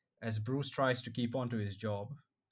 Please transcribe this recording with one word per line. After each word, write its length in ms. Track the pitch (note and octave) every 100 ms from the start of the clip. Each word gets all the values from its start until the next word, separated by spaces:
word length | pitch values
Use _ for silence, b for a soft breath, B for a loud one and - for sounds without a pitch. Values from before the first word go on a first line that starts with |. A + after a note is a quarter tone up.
| _ _
as 180 | A2+ G#2+
Bruce 300 | A2 C3+ C#3+
tries 320 | - C3 B2
to 100 | -
keep 240 | A2+ A#2+ C3
on 140 | A#2+
to 80 | A2+
his 180 | G2+ G2
job. 380 | A2 G2+ G#2 C#3+ - _ _